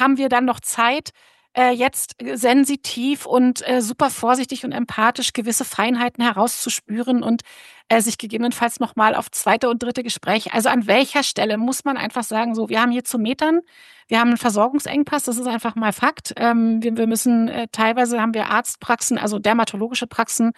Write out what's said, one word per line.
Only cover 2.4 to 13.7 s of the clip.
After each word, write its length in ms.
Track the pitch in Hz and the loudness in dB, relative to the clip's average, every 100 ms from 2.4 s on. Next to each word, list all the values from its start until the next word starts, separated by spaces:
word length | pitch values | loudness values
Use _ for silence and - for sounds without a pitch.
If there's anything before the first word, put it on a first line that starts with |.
| 240 269 277 277 - 240 262 285 - | 4 4 4 0 -6 -4 -2 -4 0
und, 400 | 254 254 247 - | 2 4 0 0
äh, 120 | 254 | 0
super 300 | 214 - 277 | 0 0 -2
vorsichtig 540 | - 233 254 254 254 | 0 0 0 -2 -6
und 80 | 254 | -6
empathisch 600 | - 240 - 226 247 240 | -6 -6 0 0 0 -4
gewisse 320 | - 226 - | -4 -2 -2
Feinheiten 600 | 254 - 220 240 240 240 | -4 -2 0 0 -2 0
herauszuspüren 1000 | 240 196 240 - 233 - - 220 254 247 | 0 2 0 0 -6 -6 -6 -6 0 0
und, 200 | 226 233 - - - - - | 0 -2 -4 -20 -20 -10 0
äh, 120 | 226 | 2
sich 180 | 226 - | 2 -4
gegebenenfalls 600 | 208 220 240 - 240 - | -6 -2 -2 0 -2 -2
noch 160 | 226 220 | -4 2
mal 180 | 214 | 2
auf 160 | 226 - | 2 -4
zweite 400 | - 202 226 247 | -2 0 2 2
und 100 | 233 | 0
dritte 220 | 240 247 | -2 -4
Gespräche, 500 | 240 - - 214 - | -6 -6 -2 -2 0
also 160 | 233 214 | 0 2
an 200 | 247 202 | 2 4
welcher 340 | 220 269 285 | 2 4 0
Stelle 340 | - - 220 214 | -2 -2 -2 0
muss 280 | 240 269 | -2 -2
man 120 | 285 262 | -4 -4
einfach 280 | 220 254 | -4 -6
sagen, 320 | 220 220 233 226 | -4 -2 -2 -2
so, 120 | 220 | 0
wir 120 | 220 | 2
haben 100 | 240 | 2
hier 140 | 240 | 0
zu 140 | 247 240 | -2 -2
metern, 400 | 214 277 311 339 - | -2 0 2 2 -2